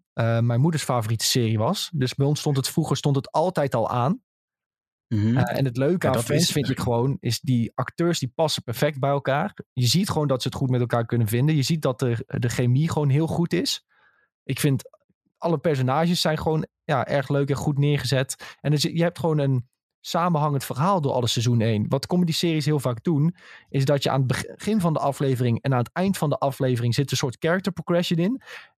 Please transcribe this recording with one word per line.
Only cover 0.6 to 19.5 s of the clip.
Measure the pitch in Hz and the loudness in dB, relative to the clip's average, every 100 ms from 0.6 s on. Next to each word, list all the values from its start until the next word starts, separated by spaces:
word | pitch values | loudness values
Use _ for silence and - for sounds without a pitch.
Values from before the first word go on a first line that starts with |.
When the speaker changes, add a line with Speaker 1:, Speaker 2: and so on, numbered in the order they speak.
Speaker 1:
moeders | 151 160 | 2 0
favoriete | - 123 107 113 - | 0 0 0 -2 0
serie | 131 113 110 | 0 0 0
was. | 113 202 - | 0 -2 -4
Dus | 151 127 - | -2 -2 0
bij | 139 | 0
ons | 151 | 0
stond | 156 135 | 0 0
het | 131 | -2
vroeger, | - 151 147 | -2 0 0
stond | 151 139 | 0 0
het | - | 0
altijd | 156 170 180 143 123 | 0 0 0 0 0
al | 107 | 0
aan. | 123 123 240 _ _ _ _ _ _ _ _ - | 0 0 -2 _ _ _ _ _ _ _ _ -4
Speaker 2:
Mhm. | 110 107 123 | 0 2 2
Speaker 1:
Eh, | - - | 0 0
en | 135 | -2
het | 120 | 0
leuke | 139 180 147 | 0 0 0
Speaker 3:
Ja, | |
Speaker 1:
aan | 127 | 0
Speaker 3:
dat | 117 | 0
Speaker 1:
Friends | 147 175 | 0 0
Speaker 3:
is | |
Speaker 1:
vind | 156 123 | 0 -2
ik | 135 | -2
gewoon, | 123 117 127 139 | -2 0 0 -2
is | 127 117 | -2 -2
die | - 123 113 - | 0 0 0 -4
acteurs | 123 - 170 165 | -6 -2 -2 -2
die | 127 - | -4 -2
passen | 156 - | -2 -2
perfect | - 117 147 143 | -6 -2 -2 0
bij | 139 | -2
elkaar. | 143 139 135 202 - - | 0 0 -2 -2 -8 -10
Je | - 123 | -2 2
ziet | 160 208 | 2 0
gewoon | 160 147 | 0 0
dat | 131 | 0
ze | - | -2
het | - | -4
goed | 135 | 0
met | 127 | 0
elkaar | 120 120 113 | 0 0 0
kunnen | 120 110 | 0 2
vinden. | 120 143 156 | 2 2 2
Je | |
ziet | 131 165 | 2 0
dat | 147 123 | 0 0
de, | 127 113 - | -2 -2 -4
de | - 120 | -4 -2
chemie | 113 123 127 160 | 0 2 2 2
gewoon | 156 147 | 0 2
heel | 139 160 | 2 0
goed | 170 170 | 0 -2
is. | 170 277 - _ _ _ _ _ _ | -2 -2 -6 _ _ _ _ _ _
Ik | - 135 | -8 -2
vind | 151 131 - _ _ _ _ - | 0 0 -4 _ _ _ _ -6
alle | 165 160 | -2 0
personages | 175 143 127 139 170 175 | 0 0 2 2 2 2
zijn | 165 156 | 0 0
gewoon, | - 156 - _ | 0 -2 -2 _
ja, | - 139 - | -2 -2 0
erg | 139 139 | -2 0
leuk | 143 139 | 0 0
en | 135 | -2
goed | - 139 | -2 0
neergezet. | 143 143 127 135 135 - - - | 2 0 0 0 -2 -6 -16 -6
En | 143 | -2
dus | 151 | 0
je | 156 165 | 0 0
hebt | 170 - | -2 0
gewoon | 170 156 | 0 0
een | 139 | 2